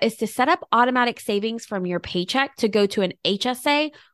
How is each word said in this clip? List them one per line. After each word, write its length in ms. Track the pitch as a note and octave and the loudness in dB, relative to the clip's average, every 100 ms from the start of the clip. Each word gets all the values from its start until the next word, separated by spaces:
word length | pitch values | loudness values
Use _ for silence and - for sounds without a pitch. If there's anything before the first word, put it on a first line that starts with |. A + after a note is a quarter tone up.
is 140 | A3+ - | 0 -2
to 100 | A3 | -6
set 220 | - B3+ | 0 2
up 180 | F4 - | 0 2
automatic 480 | A3+ B3 B3+ B3 - | 2 4 2 0 -2
savings 440 | - G3+ A3 A3+ | -2 -2 -2 -6
from 220 | - G3+ F3+ | -6 -4 -2
your 140 | F3 | -4
paycheck 560 | - F3+ F3+ C4 C#4 - | -4 -4 -2 0 -2 0
to 120 | A3+ | 0
go 180 | G#3+ G3+ | 2 2
to 160 | - | 2
an 100 | F#3 - | -2 -2
H 220 | - G3 B3 | -2 -2 -2
S 180 | B3 D4 | -2 0
A 240 | C#4+ D4+ - _ | 0 0 -6 _